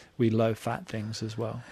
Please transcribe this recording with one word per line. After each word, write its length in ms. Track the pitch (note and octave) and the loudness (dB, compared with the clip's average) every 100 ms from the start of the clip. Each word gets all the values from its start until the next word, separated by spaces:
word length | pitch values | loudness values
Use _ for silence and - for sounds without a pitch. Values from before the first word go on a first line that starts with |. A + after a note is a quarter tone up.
| - - | -8 2
we 100 | A2+ | 4
low 240 | A2 A2+ | 6 4
fat 320 | G#2+ - A#2 F#3 | 2 -4 -6 -6
things 360 | A2 G#2+ A2 | -6 -6 -6
as 160 | A2+ A2 | -6 -4
well. 240 | A2 A#2+ - | -6 -6 -12